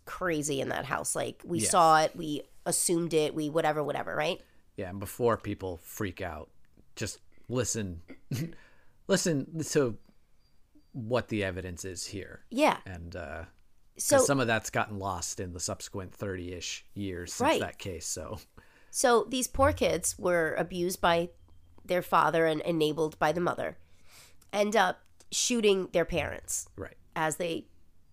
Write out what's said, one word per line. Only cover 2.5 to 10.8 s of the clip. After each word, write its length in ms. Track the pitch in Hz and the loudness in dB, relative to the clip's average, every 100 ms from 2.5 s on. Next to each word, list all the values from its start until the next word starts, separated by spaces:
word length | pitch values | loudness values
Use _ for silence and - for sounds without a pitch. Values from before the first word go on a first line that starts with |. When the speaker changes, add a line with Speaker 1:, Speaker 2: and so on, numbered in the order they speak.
| - 175 | -10 -2
Speaker 1:
assumed 480 | - - 170 170 | 0 2 2 2
it, 200 | 156 151 | 2 2
we 140 | 156 151 | 0 -2
whatever, 320 | 160 156 151 | 2 2 2
whatever," 320 | 143 139 87 | 0 -2 -4
right? 260 | 131 156 185 - - _ - | -2 -2 -2 -8 -20 _ -10
Speaker 2:
Yeah, 140 | 92 | -8
and 100 | 98 | -6
before 360 | 101 - 120 107 | -8 0 2 2
people 420 | 107 98 95 85 | -2 -6 -6 -8
freak 420 | - - 101 - | -10 -6 -6 -4
out, 300 | 90 76 - - - - - - | -8 -8 -14 -18 -20 -20 -16 -8
just 220 | 104 - - - - | -8 -8 -16 -18 -6
listen, 540 | 123 110 117 98 82 - - - | -2 -2 -2 -4 -8 -12 -16 -8
<laughs> 240 | 131 165 - - - - - - | -6 -6 -10 -18 -20 -20 -10 0
listen 540 | 190 185 143 - 160 | 0 2 0 -2 -6
to 340 | 147 156 127 101 - - _ _ _ - - - | 0 2 2 -2 -12 -20 _ _ _ -20 -20 -20